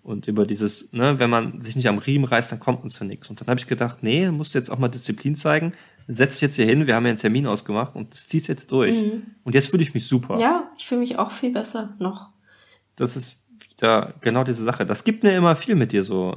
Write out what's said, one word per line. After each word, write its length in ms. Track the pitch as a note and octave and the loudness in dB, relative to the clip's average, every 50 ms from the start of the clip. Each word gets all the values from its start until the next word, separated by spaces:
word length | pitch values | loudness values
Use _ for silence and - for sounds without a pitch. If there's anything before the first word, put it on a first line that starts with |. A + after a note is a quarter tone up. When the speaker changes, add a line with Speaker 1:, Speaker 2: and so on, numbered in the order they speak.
| _ | _
Speaker 1:
Und 260 | - A2 G2 - - | -10 -10 -6 -4 -2
über 160 | G#2+ G#2+ G2+ | 0 0 0
dieses, 480 | G2+ G#2 G#2 G#2+ G2+ - - - - - | 0 0 -2 0 -2 -2 -4 -6 -8 -2
ne, 260 | A#2 B2 C#3+ C#3+ C3 | 0 2 2 2 2
wenn 100 | B2 A#2 | 2 2
man 300 | A#2+ A#2 A2+ B2 - - | 2 2 0 -2 -8 -10
sich 140 | B2 A2+ - | -12 -6 -4
nicht 140 | C3+ B2 A2+ | 0 2 2
am 80 | G#2 | 0
Riemen 260 | G#2 - C#3 C#3 C#3+ C3+ | 2 0 0 2 2 2
reißt, 260 | B2+ B2 A#2 A#2+ - | 2 2 0 0 0
dann 120 | A#2 A2 | -8 -4
kommt 180 | - C3 B2 B2 | -2 -4 -4 -2
man 100 | - G#2 | -6 -10
zu 140 | - - G#2+ | -8 -8 -8
nichts. 260 | G2 - - - - | -10 -10 -12 -14 -18
Und 120 | G#2 - | -16 -10
dann 60 | - A#2+ | -2 -2
habe 100 | B2+ B2 | -2 -2
ich 80 | - | -2
gedacht, 300 | - C3 - A#2+ A#2 B2 - - | -4 -2 -2 -2 -4 -4 -4 0
nee, 280 | A2 B2 E3 F#3+ F#3+ | 0 2 2 2 0
musst 240 | D#3+ D3 D#3 - - | -2 -4 -4 -2 -2
du 20 | C#3 | -4
jetzt 100 | B2 - | -2 -2
auch 80 | - B2+ | -2 -2
mal 80 | C3 | -2
Disziplin 480 | A#2+ A#2 B2 - - G#2+ - - C#3 D3+ | -2 -2 -4 -6 -6 -8 -4 -2 -4 -2
zeigen. 380 | C#3+ - D#3 D3+ D#3 E3 E3+ - - - _ _ _ - | 0 0 2 2 2 0 -2 -6 -8 -20 _ _ _ -12
Setz 280 | - A#2+ A2+ C3 - - | -10 2 2 2 2 4
dich 80 | - D3+ | 0 0
jetzt 120 | C#3 - | 0 2
hier 100 | - A2+ | 2 4
hin, 220 | A2+ B2 D3 D#3 | 4 4 4 4
wir 80 | C3 A2 | 4 2
haben 80 | A2+ A#2+ | 2 2
ja 60 | A#2+ | 0
einen 80 | A2+ | 0
Termin 280 | A2 - G#2+ A2 C3+ C#3+ | 0 0 0 2 2 0
ausgemacht 480 | B2 G#2 G#2+ - - G#2 G#2+ B2 C#3 - | 0 -2 -4 -4 -4 -2 -2 -2 -4 -8
und 200 | A#2 G#2+ - - | -12 -14 -12 -12
das 120 | - - - | -14 -8 -2
ziehst 180 | - E3 - | -2 -2 -2
jetzt 240 | - D#3 - - - | -2 -6 -8 -6 -2
durch. 240 | C3 C3 A#2 - A3+ | 2 2 4 4 2
Speaker 2:
Mhm. 280 | A3+ G#3+ G#3 A3 A3+ - - - _ _ | 2 0 -2 -4 -6 -10 -14 -20 _ _
Speaker 1:
Und 100 | B2+ A#2+ | 2 2
jetzt 140 | C#3 C#3 - | 4 4 4
fühle 140 | - F3 D#3+ | 2 2 2
ich 100 | - - | 2 0
mich 140 | A#2 - | -6 -2
super. 320 | - C3 B2 B2 - - A#3 | 0 0 0 0 -2 -2 2
Speaker 2:
Ja, 320 | A3+ C4+ E4+ F4 - - - | 2 2 2 0 -2 -8 -14
ich 100 | - - | -16 -6
fühle 140 | - B3+ A#3+ | -4 -2 -2
mich 180 | A#3+ B3 B3 - | -2 -2 -2 -4
auch 120 | G#3 G#3 | -4 -4
viel 200 | - - - B3 | -4 -4 -4 -2
besser 420 | B3 - A3+ - - A3+ G#3+ G#3 - - | -2 -4 -6 -6 -8 -8 -10 -10 -8 -6
noch. 300 | F3+ F#3+ G3+ - - - _ _ _ _ _ _ _ _ _ _ _ _ _ | -6 -6 -6 -8 -16 -20 _ _ _ _ _ _ _ _ _ _ _ _ _
Speaker 1:
Das 220 | - B2+ B2 - | -4 -4 -4 -2
ist 320 | C3+ B2 - - - _ _ - - - _ | -6 -8 -8 -10 -14 _ _ -20 -20 -20 _
wieder 440 | _ - A#2 A2+ A2+ G#2+ - - - - | _ 0 4 4 4 4 2 -2 -12 -4
genau 240 | - A#2 A2+ B2+ C3 | -2 0 2 2 0
diese 180 | B2+ A#2+ A2+ A2 | 0 -2 -2 -2
Sache. 220 | A#2 B2 - G2 | -2 -2 -2 -2
Das 180 | F2+ - - - | -2 -2 0 0
gibt 200 | A3+ G#3+ A3 - | 0 0 4 4
mir 100 | G3+ F#3+ | 4 6
immer 220 | F3+ F3 E3+ D#3+ | 6 6 4 4
viel, 180 | - - - G#3+ | 4 2 2 2
mit 160 | D#3 A#2 A2 | 2 4 4
dir 140 | - G2+ F#2+ | 2 0 0
so 280 | G#2 G#2+ F#2 F#2 F#2 - | 0 -2 -2 -2 -2 -4